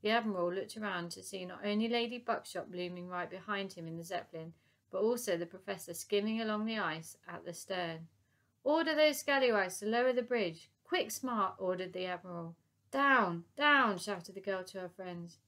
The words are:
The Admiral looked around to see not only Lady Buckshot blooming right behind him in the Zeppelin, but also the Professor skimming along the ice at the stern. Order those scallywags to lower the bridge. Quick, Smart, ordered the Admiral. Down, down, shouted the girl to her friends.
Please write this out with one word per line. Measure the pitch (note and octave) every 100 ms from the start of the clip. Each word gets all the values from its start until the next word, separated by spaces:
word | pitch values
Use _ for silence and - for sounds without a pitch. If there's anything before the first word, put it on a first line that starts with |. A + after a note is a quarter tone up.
The | G#3
Admiral | A3+ A3 F#3+ F3
looked | F#3 G#3+ A3+
around | G#3+ F#3 E3+
to | F3
see | F#3 G3 F3+
not | F3+ G#3
only | G#3 A3+
Lady | A#3+ A#3 A#3+
Buckshot | A#3+ - - F#3 -
blooming | F3+ F3+ F3 F3
right | F3+ E3+
behind | F#3+ F#3+ G3+ G3
him | F#3+ E3
in | E3
the |
Zeppelin, | E3 F3 - E3 E3 E3 _ _ _
but | F#3
also | G#3+ A#3+ A#3+ F3
the | E3+
Professor | F#3 - G3 -
skimming | E3+ - G3+ G#3 A3
along | A3 G#3+ G#3+
the | A3
ice | F3+ D#3 D#3+ - -
at | F3 -
the |
stern. | E3+ - F#3 E3+ E3 E3 _ _ _ _ _
Order | - D#4 D#4+ D4+
those | D4+ C#4
scallywags | - C#4 C4 G#3+ F#3 F3+
to | G#3
lower | A3+ B3+
the | B3
bridge. | A#3 A#3+ F#3+ E3 - _
Quick, | _ F4+ C4
Smart, | - C4 A#3 F#3+ -
ordered | F#3+ F#3 F#3
the | F#3 F#3
Admiral. | F3+ F#3 E3+ E3 E3+ _ _ _
Down, | C4+ C#4 C4 G3 E3+ E3+ -
down, | D4 C#4+ B3 F#3+
shouted | E3+ F#3+ E3+ F#3+
the |
girl | F#3+ F#3+
to | F#3 G3
her | F3+
friends. | F3 F#3 F3 E3+ -